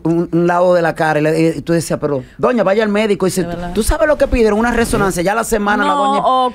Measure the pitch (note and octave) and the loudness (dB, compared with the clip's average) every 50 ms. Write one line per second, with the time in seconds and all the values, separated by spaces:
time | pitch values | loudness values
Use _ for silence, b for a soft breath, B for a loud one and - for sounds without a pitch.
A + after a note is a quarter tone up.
0 | - D#3+ E3+ E3+ F3 E3+ E3 E3+ F3 F3 F3 F3 F#3 F3+ F3+ E3+ E3 D#3+ D#3 - | -2 -2 -2 -2 -2 -2 0 0 2 2 2 2 4 4 4 2 2 0 0 0
1 | D#3+ D#3 D3+ D3+ D3+ D#3 D#3+ D#3+ E3 E3 D#3 C#3+ - - E3+ E3 D3+ - E3 C3+ | 0 0 0 0 0 0 2 2 0 0 0 -2 -2 -2 -2 -2 0 -2 -4 -4
2 | D3+ D3 C#3+ C3 B2+ - - - G#3 B3 B3+ A3 F#3 F#3+ G3 A3+ A3 G#3 G3+ G#3 | -2 -4 -4 -6 -6 -10 -6 -2 -2 0 0 2 2 2 2 2 0 0 0 0
3 | A3 G#3 G3+ - F#3+ F3+ - F#3+ E3+ E3+ E3+ E3+ F3 F3+ - G#3 A3 - D4+ D#4+ | 0 0 0 0 0 -2 -2 -2 -4 -4 -8 -8 -10 -4 -4 -2 0 0 0 2
4 | D#4+ D4+ C#4+ - C4+ - C4 B3+ A3 G#3+ G#3 G#3+ A#3 A#3+ A#3+ A#3 A#3 - A#3+ G#3+ | 2 2 2 2 0 0 2 2 2 2 2 2 0 0 0 0 0 0 0 0
5 | G3+ F#3+ - F3 E3+ F#3+ G#3+ A3+ A3 - A3+ G#3 G3+ G3+ G#3+ - C#4+ C#4+ C#4+ C#4+ | 0 -2 -2 -2 -2 -2 -2 -2 -2 -2 -2 -2 0 0 0 0 0 0 0 0
6 | C4+ C4+ C#4 - - B3 B3+ B3+ B3+ B3 | 0 0 0 0 0 2 2 2 0 -2